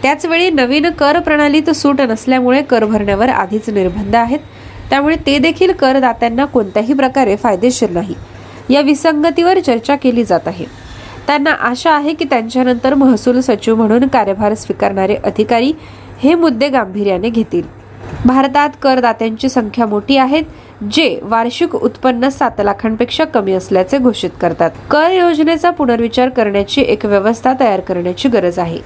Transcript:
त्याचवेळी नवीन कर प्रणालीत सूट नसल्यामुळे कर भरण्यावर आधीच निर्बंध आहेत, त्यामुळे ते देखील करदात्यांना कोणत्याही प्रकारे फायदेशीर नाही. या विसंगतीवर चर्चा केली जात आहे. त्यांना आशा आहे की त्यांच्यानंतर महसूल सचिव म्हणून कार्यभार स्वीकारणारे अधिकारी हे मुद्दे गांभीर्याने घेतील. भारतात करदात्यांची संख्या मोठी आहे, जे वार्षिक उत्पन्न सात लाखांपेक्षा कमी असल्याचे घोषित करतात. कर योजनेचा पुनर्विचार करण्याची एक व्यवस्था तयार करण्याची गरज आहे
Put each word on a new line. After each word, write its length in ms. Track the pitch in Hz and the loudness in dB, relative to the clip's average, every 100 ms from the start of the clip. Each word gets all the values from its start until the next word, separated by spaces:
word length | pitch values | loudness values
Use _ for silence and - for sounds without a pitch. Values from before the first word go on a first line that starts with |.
त्याचवेळी 460 | 262 294 349 330 370 | 0 -2 0 0 2
नवीन 400 | 302 247 285 330 | 2 2 2 0
कर 280 | 339 285 330 | 0 2 2
प्रणालीत 500 | 349 294 294 302 311 | 2 2 2 2 0
सूट 300 | 302 277 277 | 0 0 2
नसल्यामुळे 600 | 262 220 - 262 247 254 | 0 -2 0 0 2 2
कर 220 | 294 240 214 | 2 0 2
भरण्यावर 440 | 220 202 196 247 | 0 0 0 0
आधीच 400 | - 190 214 214 | 0 -2 -4 -2
निर्बंध 460 | 208 185 190 202 226 | -2 -2 -2 0 0
आहेत, 240 | 233 285 - - - - - | 0 -4 -6 -20 -20 -18 -2
त्यामुळे 260 | 269 285 320 - | 0 0 0 0
ते 120 | 285 | 2
देखील 340 | 311 320 370 | 2 2 0
करदात्यांना 760 | 359 269 269 262 226 233 233 285 | 2 2 2 0 0 -2 0 0
कोणत्याही 480 | 269 196 208 220 | 0 0 -2 0
प्रकारे 420 | 277 262 262 247 202 | 0 0 0 0 0
फायदेशीर 540 | 240 185 233 247 214 | 0 2 0 0 -2
नाही. 240 | 170 196 - - - - - - | -2 -6 -10 -14 -20 -20 -20 0
या 120 | 277 | 0
विसंगतीवर 800 | 285 285 330 302 330 330 339 381 | 2 2 0 2 0 2 2 2
चर्चा 360 | 302 233 - 277 | 2 -2 0 0
केली 280 | 254 233 | 0 0
जात 240 | 220 185 - | 0 0 -2
आहे. 180 | 180 - - - - - - - | -8 -12 -14 -18 -18 -18 -10 -2
त्यांना 240 | 294 294 302 | 0 0 0
आशा 300 | 240 247 330 | -2 -2 0
आहे 220 | 302 294 | 2 0
की 120 | 311 285 | -4 -2
त्यांच्यानंतर 680 | 247 226 254 247 247 254 | -2 0 0 0 2 2
महसूल 460 | 277 269 226 - 247 | 4 4 4 2 0
सचिव 360 | 254 214 - 226 | 0 0 0 2
म्हणून 320 | 226 226 269 | 2 2 2
कार्यभार 460 | 262 196 196 208 | 2 0 0 -2
स्वीकारणारे 600 | 214 - 196 202 196 190 208 | -2 -6 -2 -2 0 -2 0
अधिकारी 560 | - - 208 233 254 311 - - - - | -2 -2 0 2 0 -2 -10 -20 -20 -2
हे 160 | 262 339 | 2 4
मुद्दे 340 | 330 226 277 | 2 0 0
गांभीर्याने 600 | 262 196 196 202 185 220 | 0 -2 -2 -2 0 0
घेतील. 340 | 226 220 175 160 - - - - - 247 | -2 -2 -2 -6 -14 -20 -18 -14 0 2
भारतात 440 | 254 269 277 294 285 | 4 2 2 0 0
करदात्यांची 680 | 277 254 240 220 226 220 262 | 0 2 0 0 -4 -2 -2
संख्या 360 | 254 214 220 226 | -2 -2 -2 0
मोठी 320 | 208 202 269 | -2 0 2
आहे, 240 | 262 294 311 - - - 208 | 2 0 -2 -12 -20 -12 -4
जे 340 | 240 294 170 | 0 0 0
वार्षिक 520 | - 226 226 - 339 - | -2 -2 -2 -2 -4 -2
उत्पन्न 540 | 240 - 262 240 262 | -4 -2 -2 0 -2
सात 320 | 269 254 - | 0 -4 0
लाखांपेक्षा 640 | 202 202 220 220 247 - 311 | -2 -2 -4 -2 -4 -2 -2
कमी 280 | 254 196 | 0 0
असल्याचे 440 | 185 185 190 185 277 | -2 0 0 2 2
घोषित 320 | 254 208 180 - | 0 0 -6 -4
करतात. 300 | 170 160 165 - - | -4 0 -2 -2 -2
कर 200 | 294 330 | 2 2
योजनेचा 580 | 370 349 311 320 330 349 | 4 2 2 0 2 0
पुनर्विचार 600 | 339 277 233 233 240 254 | 0 0 0 0 0 0
करण्याची 520 | 254 214 202 196 - | 0 0 0 0 0
एक 240 | - 214 208 | 0 0 2
व्यवस्था 480 | 202 202 226 254 262 | 2 2 0 0 2
तयार 200 | 247 190 | 2 0
करण्याची 500 | 185 180 175 175 277 | -2 -4 -4 -2 0
गरज 300 | 233 180 175 | 2 0 -2
आहे 200 | 170 170 | -4 -6